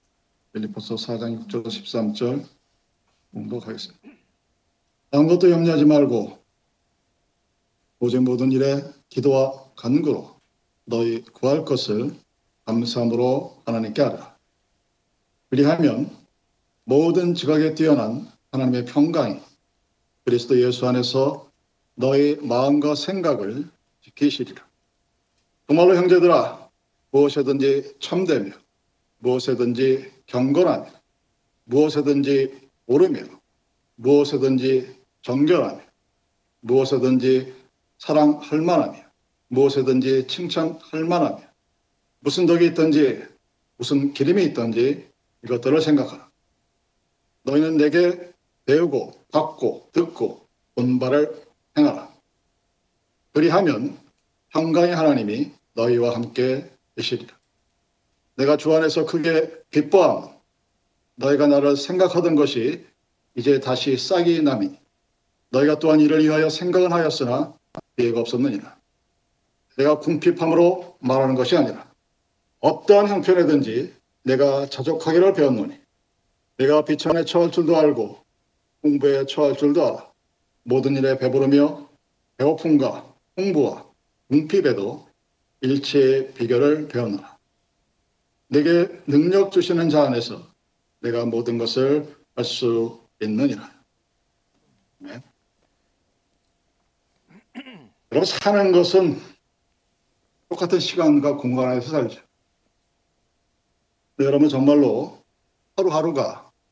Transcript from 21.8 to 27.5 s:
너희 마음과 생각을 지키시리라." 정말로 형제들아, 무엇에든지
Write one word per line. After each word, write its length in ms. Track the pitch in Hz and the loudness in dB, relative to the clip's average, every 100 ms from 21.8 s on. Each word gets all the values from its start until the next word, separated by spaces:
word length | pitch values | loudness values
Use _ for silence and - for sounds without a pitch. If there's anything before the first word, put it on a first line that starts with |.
| _ - | _ -4
너희 400 | 131 139 147 147 | 0 2 2 0
마음과 600 | 143 120 135 147 147 143 | -4 0 2 2 0 -4
생각을 760 | - 190 165 120 98 127 170 _ _ _ | -6 -4 -2 -2 -6 -8 -12 _ _ _
지키시리라." 640 | _ - 143 - 180 - - _ _ _ _ _ _ _ _ _ - | _ -2 -2 -2 -8 -14 -20 _ _ _ _ _ _ _ _ _ 0
정말로 260 | 156 180 180 | 4 6 4
형제들아, 760 | 180 180 175 147 113 - - _ _ _ _ | 4 4 6 4 0 -8 -20 _ _ _ _
무엇에든지 840 | 135 143 143 135 | 0 2 0 -2